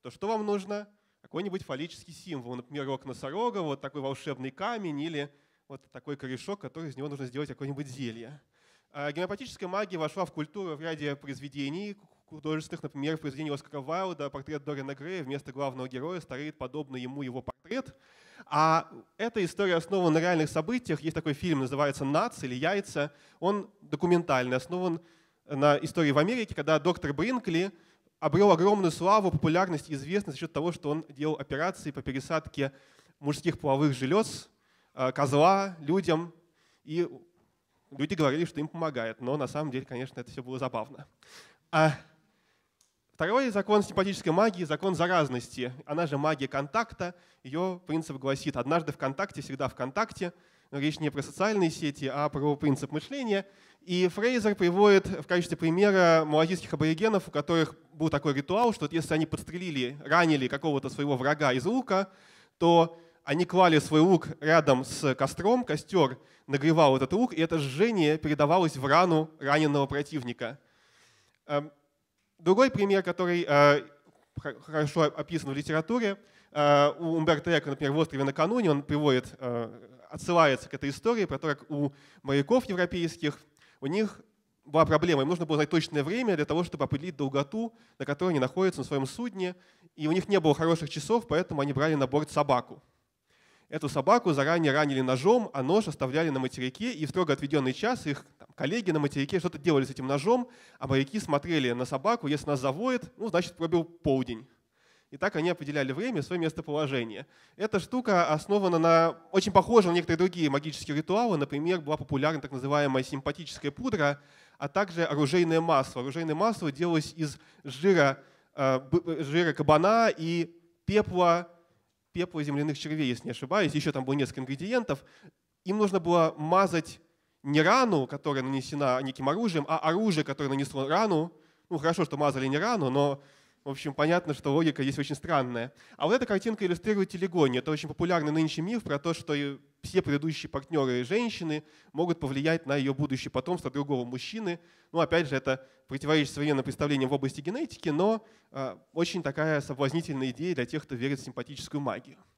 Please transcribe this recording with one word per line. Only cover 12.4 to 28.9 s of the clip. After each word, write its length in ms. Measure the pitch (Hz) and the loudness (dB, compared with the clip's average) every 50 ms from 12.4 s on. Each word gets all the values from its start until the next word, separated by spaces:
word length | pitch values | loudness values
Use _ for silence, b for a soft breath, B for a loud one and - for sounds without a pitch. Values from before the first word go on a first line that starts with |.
| 143 156 156 156 151 - - 160 - | -8 -6 -6 -6 -6 -8 -14 -12 -12
Например, 360 | 147 _ 139 139 147 160 156 | -12 _ -6 -4 -4 -4 -4
в 20 | |
произведении 320 | 160 147 135 156 156 151 143 | -6 -10 -8 -8 -6 -6 -6
Оскара 300 | 139 - - - 147 131 | -8 -8 -12 -12 -12 -8
Уайлда 480 | 135 160 180 190 185 175 143 147 139 | -6 -4 -4 -4 -6 -6 -6 -8 -8
"Портрет 340 | - 139 135 - 156 147 139 | -8 -10 -12 -10 -10 -10 -8
Дориана 300 | 151 147 139 135 135 139 | -8 -8 -8 -6 -10 -10
Грея" 280 | 131 139 165 190 185 147 | -10 -10 -10 -8 -8 -8
вместо 300 | 127 139 139 139 - 127 | -6 -8 -8 -8 -10 -8
главного 340 | 131 143 139 127 131 127 | -6 -6 -6 -6 -8 -10
героя 340 | 131 127 127 131 160 180 180 | -8 -8 -8 -8 -6 -8 -10
стоит 360 | - _ 131 127 147 151 151 | -10 _ -12 -10 -10 -12 -12
подобный 460 | _ 131 127 127 151 151 139 135 131 123 | _ -14 -10 -8 -10 -10 -8 -10 -10 -10
ему 180 | 123 135 143 | -8 -8 -8
его 220 | 143 127 120 127 120 | -10 -8 -8 -10 -10
портрет. 520 | - - _ _ 165 202 262 254 - - B B B B B B B B B B | -12 -14 _ _ -8 -8 -8 -8 -8 -14 B B B B B B B B B B
А 440 | - 147 147 156 160 160 165 - - - 120 - _ _ _ | -4 2 2 4 4 4 2 0 -2 -16 -20 -20 _ _ _
эта 260 | 208 233 - 226 190 | -6 -4 -2 -2 -2
история 320 | 165 - - 202 190 180 | -2 -2 -2 0 2 2
основана 380 | 165 160 - 190 196 180 170 156 | 0 0 0 0 2 4 4 4
на 40 | 160 | 4
реальных 300 | 160 180 180 165 156 147 | 4 2 2 2 2 0
событиях. 540 | - 160 156 160 - 151 - - 160 147 - | 0 -4 -2 -2 -4 -4 -2 -4 -6 -4 -4
Есть 120 | 160 156 | -6 -6
такой 200 | 165 156 156 143 | -4 -4 -4 -6
фильм, 260 | 143 - 180 160 139 | -4 0 0 0 0
называется 460 | 135 123 135 139 147 143 139 - 143 | 0 -2 0 0 0 0 0 -2 -4
"Нац" 360 | 135 143 160 208 240 - - - | 0 0 0 0 0 -4 -8 -8
или 120 | 131 123 | -8 -6
"Яйца". 580 | 127 139 160 196 202 196 - - 160 143 147 b b b b b b | -2 -2 -2 -2 -2 -4 -6 -4 -4 -4 -4 b b b b b b
Он 320 | - 180 202 208 190 - _ _ - | -2 0 0 0 -4 -8 _ _ -12
документальный, 720 | 143 147 147 - 175 180 175 170 170 143 131 127 123 127 | -10 -8 -2 2 4 4 4 4 2 2 2 2 2 0
основан 440 | 127 127 - 175 180 185 185 165 165 b b b b b b b b b | -2 -2 -4 -6 -4 -2 -2 -4 -4 b b b b b b b b b
на 300 | _ 147 135 139 147 143 | _ -4 2 4 4 4
истории 340 | 143 - 156 - - 165 147 | 4 0 -4 -2 0 2 2
в 80 | 139 147 | 4 4
Америке, 360 | 151 190 240 254 220 - - | 2 2 0 -2 -4 -6 -6
когда 240 | - 147 147 160 151 | -8 0 2 2 2
доктор 340 | 143 180 175 - - 147 143 | 2 0 -2 0 -4 -6 -4
Бринкли 580 | 139 160 226 262 247 - - 165 160 180 202 - b b b b b b _ _ _ | -2 -2 -2 -2 -4 -4 -2 0 0 -2 -2 -6 b b b b b b _ _ _
обрел 320 | - 156 139 175 202 208 | -4 0 4 6 6 8
огромную 400 | 185 160 170 202 208 208 190 170 | 6 6 6 4 4 4 2 0